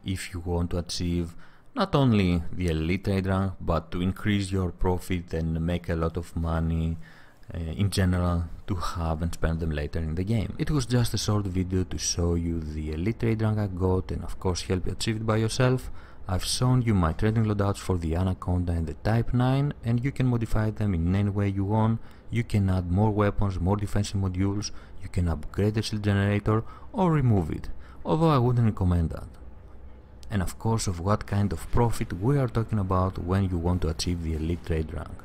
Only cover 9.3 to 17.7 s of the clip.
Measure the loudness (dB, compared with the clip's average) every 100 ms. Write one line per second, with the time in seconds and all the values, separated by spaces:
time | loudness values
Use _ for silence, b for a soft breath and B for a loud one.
9.3 | -2 -2 0 -2 -2 -4 -4 -2 -2 0
10.3 | 0 -2 -4 0 0 2 2 2 0 0
11.3 | 0 0 -2 0 0 -2 -2 -2 0 2
12.3 | 2 0 -2 -4 -6 -4 -2 -2 0 0
13.3 | 2 2 0 -2 0 2 2 0 -6 -6
14.3 | -4 -2 -2 -2 0 0 -2 -2 -2 0
15.3 | 2 0 2 2 2 -2 B B B -2
16.3 | -2 0 0 4 4 4 4 4 2 2
17.3 | 2 2 2 2